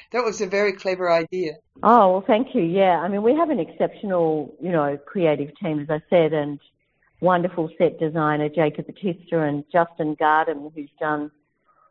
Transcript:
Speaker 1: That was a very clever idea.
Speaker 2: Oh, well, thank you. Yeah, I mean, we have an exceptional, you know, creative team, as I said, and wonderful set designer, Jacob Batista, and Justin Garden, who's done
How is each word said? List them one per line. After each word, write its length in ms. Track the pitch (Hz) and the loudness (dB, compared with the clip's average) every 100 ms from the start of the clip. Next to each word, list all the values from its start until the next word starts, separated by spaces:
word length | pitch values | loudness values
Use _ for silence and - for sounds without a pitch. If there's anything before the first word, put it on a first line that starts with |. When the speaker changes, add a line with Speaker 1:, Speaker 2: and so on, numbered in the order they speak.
| - | -8
Speaker 1:
That 140 | 233 226 | -4 -4
was 160 | 208 | -4
a 60 | 196 | -2
very 260 | 196 208 | 0 0
clever 360 | 190 190 185 175 | -2 -4 -2 0
idea. 440 | 170 165 185 160 - _ - | 0 0 -6 -6 -8 _ 0
Speaker 2:
Oh, 300 | 196 240 190 | 6 6 6
well, 120 | 185 196 | 4 2
thank 260 | 220 262 | 0 0
you. 80 | 254 | -2
Yeah, 380 | 165 190 190 170 | 0 2 2 2
I 80 | 175 | 0
mean, 160 | 202 | 0
we 120 | 220 302 | 2 2
have 160 | 320 | 0
an 80 | 254 | -2
exceptional, 960 | - - 170 - 208 180 160 156 143 - | -4 -4 -4 -4 -4 0 0 -2 -6 -10
you 100 | 175 | -2
know, 260 | 170 143 143 | 0 0 -4
creative 540 | - 202 165 147 147 - | -8 -2 0 0 -4 -8
team, 160 | 170 151 | -6 -4
as 100 | 147 | -4
I 120 | 151 - | -6 2
said, 240 | 180 156 | 2 4
and 260 | 156 147 143 _ _ _ _ _ - | 0 -4 -8 _ _ _ _ _ -2
wonderful 480 | 175 180 175 175 165 - | 2 2 0 -4 -6 0
set 220 | 165 - | 0 0
designer, 480 | 160 165 151 151 151 | -4 -2 -2 0 -2
Jacob 380 | 151 151 151 156 | 0 -2 -2 -12
Batista, 560 | - 190 170 - 170 | -8 -8 -8 -4 -2
and 240 | 151 143 147 | -2 -4 -2
Justin 420 | 175 170 - 156 151 | 0 0 -2 -6 -2
Garden, 540 | 151 156 160 143 151 | 2 2 0 -4 -10
who's 180 | 160 143 - | -16 -16 -8
done 300 | 156 151 147 _ _ _ _ _ _ | -6 -4 -6 _ _ _ _ _ _